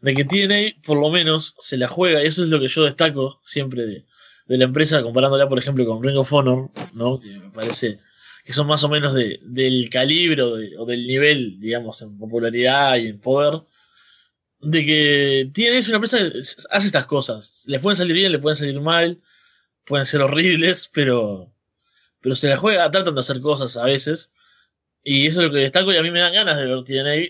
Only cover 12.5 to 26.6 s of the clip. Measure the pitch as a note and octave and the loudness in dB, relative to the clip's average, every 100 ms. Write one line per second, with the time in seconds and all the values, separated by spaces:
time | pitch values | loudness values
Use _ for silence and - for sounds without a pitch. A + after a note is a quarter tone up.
12.5 | A#2 B2 C3+ C#3 B2+ A2+ G2+ B2+ C3+ D3 | 0 2 2 2 2 0 -6 0 2 2
13.5 | D#3+ - _ _ _ _ _ _ _ _ | 0 -10 _ _ _ _ _ _ _ _
14.5 | _ D3+ D#3+ D3 D#3 D3 C#3+ C#3+ C3+ C3+ | _ -2 0 2 2 4 4 2 0 -2
15.5 | C#3 A#3 B3 G#3+ A3 G#3 A#3+ F3+ A2+ C#3 | -2 0 2 0 -2 0 0 -2 -4 -8
16.5 | - - G3+ G3+ D3+ B2 C#3+ - A2 - | -10 -4 -2 0 0 0 -2 -2 -8 -12
17.5 | - - C3+ E3 G3 F3+ E3+ F#3+ D3+ C#3+ | -20 -8 -4 0 0 0 0 2 0 -2
18.5 | D3+ C#3+ C#3 D3 E3+ E3+ F3 _ _ _ | -2 -4 -4 0 2 0 -2 _ _ _
19.5 | _ _ _ - C#3+ C3 D3 C3+ C#3+ F3+ | _ _ _ -4 -2 0 2 2 2 2
20.5 | E3 E3+ F3+ - - C#3 B2 G#2+ F#2+ F2+ | 2 2 0 -4 -2 2 2 0 -6 -14
21.5 | _ _ _ _ _ _ _ B2+ C3 D3 | _ _ _ _ _ _ _ -4 -2 0
22.5 | C#3 F#3+ G3+ E3 F3+ F3+ C#3+ B2 C3 C#3 | 0 2 2 2 2 0 -2 -4 -4 -2
23.5 | C#3+ C3 A#2+ A#2+ C#3 D3+ D#3+ - _ _ | -2 -4 -2 0 0 -2 -6 -8 _ _
24.5 | _ _ _ _ _ - C#3 C#3+ E3+ E3 | _ _ _ _ _ -2 2 2 2 0
25.5 | C#3+ C3+ F3+ F#3+ F3+ D#3+ E3+ F3 F#3 G3+ | 2 2 2 2 2 0 0 0 2 0
26.5 | D3+ | 0